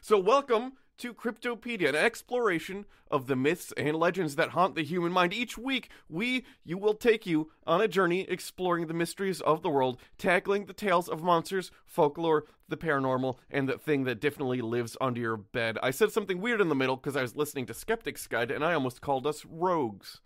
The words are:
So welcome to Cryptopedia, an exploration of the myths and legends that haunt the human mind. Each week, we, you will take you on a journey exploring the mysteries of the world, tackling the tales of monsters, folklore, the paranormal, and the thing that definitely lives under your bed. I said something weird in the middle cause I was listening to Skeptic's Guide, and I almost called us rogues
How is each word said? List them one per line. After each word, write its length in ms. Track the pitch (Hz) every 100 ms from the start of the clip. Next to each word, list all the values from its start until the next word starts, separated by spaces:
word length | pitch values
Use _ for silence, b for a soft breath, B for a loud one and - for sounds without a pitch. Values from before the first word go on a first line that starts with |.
So 180 | - 214
welcome 560 | 185 277 277 220 254 - b _
to 140 | 240
Cryptopedia, 760 | 208 226 240 247 240 240 226 156
an 60 |
exploration 880 | 143 208 226 - 247 226 170 - 190 208 b b
of 160 | 147 123
the 80 | 131
myths 360 | 135 170 - -
and 200 | 139 156
legends 400 | 170 185 160 147
that 140 | 160
haunt 240 | 156 180
the 100 | 156
human 280 | 147 175 170
mind. 200 | 180 175
Each 260 | 202 240 -
week, 300 | 247 262 - B B
we, 360 | 160 240 254 - B
you 140 | - 185
will 160 | 208
take 320 | 214 240 214 190
you 240 | 156 156 b -
on 140 | 170
a 80 | 220
journey 320 | 170 180 175
exploring 640 | 190 180 - - 180 170 165
the 80 |
mysteries 460 | 165 170 - 196 160
of 220 | - 160
the 80 | 180
world, 280 | 143 131 123 B -
tackling 480 | 190 180 - 202 202
the 60 |
tales 360 | 185 208 175 175
of 140 | 165
monsters, 480 | 165 170 165 190 175 b _
folklore, 580 | - 151 147 165 151 151 B _
the 80 | 151
paranormal, 600 | 165 143 131 131 131 123 b
and 180 | 143 135
the 100 | 117
thing 260 | - 143
that 160 | 131 113
definitely 400 | 147 143 135 127
lives 360 | 113 120 117 -
under 200 | 131 120
your 160 | 117 113
bed. 420 | 98 127 113 110
I 80 | 123
said 220 | 135 214
something 280 | - 190 180
weird 200 | 220 226
in 80 | 185
the 60 |
middle 220 | 139 131 131
cause 200 | - 139
I 60 |
was 140 | 127 139
listening 300 | 147 139 123
to 80 |
Skeptic's 520 | - - 226 - 127 -
Guide, 240 | 117 117
and 140 | 120
I 100 | 151
almost 260 | 165 131 123
called 260 | - 135 135
us 180 | 151
rogues 760 | - 160 180 170 123 98 - -